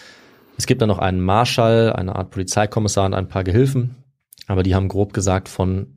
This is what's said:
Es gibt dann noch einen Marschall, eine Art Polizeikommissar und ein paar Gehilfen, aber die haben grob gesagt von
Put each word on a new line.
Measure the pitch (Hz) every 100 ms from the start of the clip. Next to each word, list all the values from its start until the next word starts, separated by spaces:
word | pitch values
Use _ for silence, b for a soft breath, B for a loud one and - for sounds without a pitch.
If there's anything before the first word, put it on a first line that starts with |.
| B B B B B -
Es | -
gibt | 127
dann | 110
noch | 90
einen | 95 92
Marschall, | 92 104 123 - 113 113 113
eine | - 92 -
Art | 92
Polizeikommissar | 98 92 104 107 110 104 101 95
und |
ein | 98 92
paar | 98 92
Gehilfen, | 107 135 135 123 - _ _ _ - -
aber | 95
die | 95 95
haben | 95
grob | 98 101
gesagt | 104 95 95 -
von | - 92 95 -